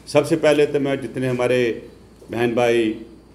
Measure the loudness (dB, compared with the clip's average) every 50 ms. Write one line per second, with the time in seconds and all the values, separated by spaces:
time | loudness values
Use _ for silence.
0 | -10 -2 0 0 2 2 0 0 2 2 4 4 2 2 0 -2 -2 -2 -4 -4
1 | -6 -8 -8 -6 -4 -4 -2 -2 0 0 2 2 2 0 -2 -6 -10 -18 -20 -20
2 | -20 -20 -20 -20 -16 -10 -4 -2 -2 0 0 2 2 2 2 2 2 0 -2 -6
3 | -10 -18 -20 -20 -20 -20 -20